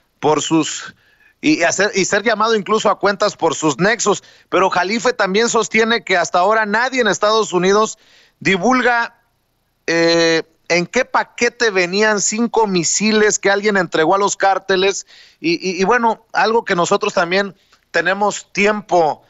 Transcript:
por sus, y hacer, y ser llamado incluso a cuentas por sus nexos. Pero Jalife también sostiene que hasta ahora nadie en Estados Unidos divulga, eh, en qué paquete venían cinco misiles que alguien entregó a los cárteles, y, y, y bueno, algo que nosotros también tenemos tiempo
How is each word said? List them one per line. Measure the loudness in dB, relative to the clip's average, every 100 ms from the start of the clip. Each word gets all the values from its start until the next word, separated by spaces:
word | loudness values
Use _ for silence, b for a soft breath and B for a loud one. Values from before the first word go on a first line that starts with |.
| _ -4
por | 0 0
sus, | 2 0 0 -6 -14 -20 b b b b
y | -2 0
hacer, | 0 0 -2
y | 0 -2
ser | -2
llamado | -2 -2 0 0
incluso | 0 0 0
a | 0
cuentas | 0 0 -2 0
por | -4
sus | 0 -2 0
nexos. | 0 0 0 -2 b b b
Pero | 0 0
Jalife | 0 -2 -2 -2
también | -2 0 0 0
sostiene | 0 0 0 0 0
que | 0 -2
hasta | 0 0
ahora | 2 2 0
nadie | -2 -2 0
en | 0
Estados | 0 2 2 0
Unidos | 0 2 2 2 -4 b b b b
divulga, | -2 0 2 2 2 0 -2 _ _ _ _ _ _ _ -4
eh, | 0 2 4 2 0 -4 _ -2
en | -2 0
qué | -2 -2
paquete | -2 -4 -4 -4 0 0
venían | 0 0 0 0 0
cinco | -2 -2 -2 0 0
misiles | 0 -2 -2 0 2 2 0
que | 0
alguien | 0 0 0
entregó | 0 0 2 2
a |
los | 0 0
cárteles, | 0 0 0 0 0 -2 -10 B B B
y, | -4
y, | -4 -4 -2
y |
bueno, | 0 2 0 -2 _
algo | -2 0 0 -2
que |
nosotros | -2 0 0 -2
también | -2 -2 -2 -4 -8 b b _
tenemos | -4 -2 -2 -2 -4 -10
tiempo | -2 -2 -2 -2 0 0 -2 b